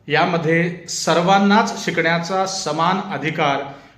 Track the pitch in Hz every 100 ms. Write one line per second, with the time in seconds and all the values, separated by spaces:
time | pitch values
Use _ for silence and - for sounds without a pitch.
0 | - 151 180 170 151 165 175 175 - -
1 | - 165 175 196 202 214 - - - 170
2 | 165 170 170 190 185 - 151 156 170 196
3 | 202 139 151 160 151 139 139 - -